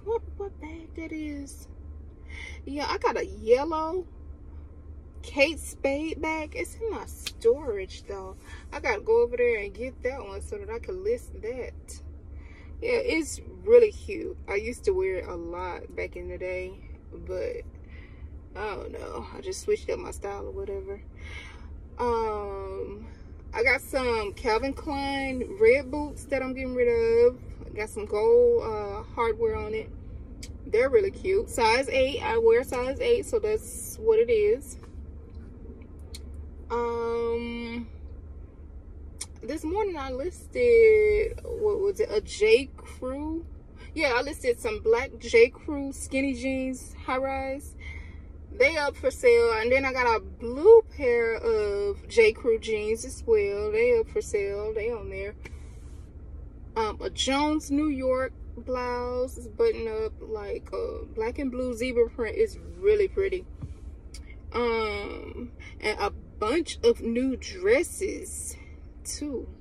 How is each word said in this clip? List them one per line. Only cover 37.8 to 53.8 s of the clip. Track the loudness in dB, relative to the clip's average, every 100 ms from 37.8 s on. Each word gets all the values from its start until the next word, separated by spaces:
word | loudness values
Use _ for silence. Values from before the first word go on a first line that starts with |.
| -10 -12 -14 -14 -14 -14 -16 -16 -16 -16 -16 -16 -14 -14 -14 -12
this | -8 -6
morning | -2 0 0 -2
I | -6
listed, | -4 -6 -8 -8 2 8 10 10 10 8 4 2 -4
what | -8 -2 0 2
was | 0 0
it, | 0
a | 0
J | -2 2 6 6 6 -10
Crew? | -16 -10 -6 -4 -4 -6 -8 -14 -16 -16 -12 0
Yeah, | 2 2
I |
listed | 0 -2 0 0
some | -2 -2
black | 4 4 2 -8
J | 4 8 8
Crew | 6 -6 -4 -4
skinny | -8 -4 0 0
jeans, | 0 -2 -2 -2 -6 -10 -12 -4
high | -2
rise. | -2 -2 -4 -6 -10 -12 -12 -12 -12 -14 -16 -16 -14
They | 2 2 2
up | -2 0
for | -4
sale. | 4 6 8 6
And | 2 2
then | 2 2
I |
got | 0 2 2
a |
blue | 0 -10 -8 4 12 12 10 -2
pair | 2 4 2 0
of | 2 2 2 0 -2 -4 0
J. | 6 6
Crew | 6 2 2
jeans | 2 -2 0 -2 -4
as | -8 2
well. | 4 4 0 0
They | 2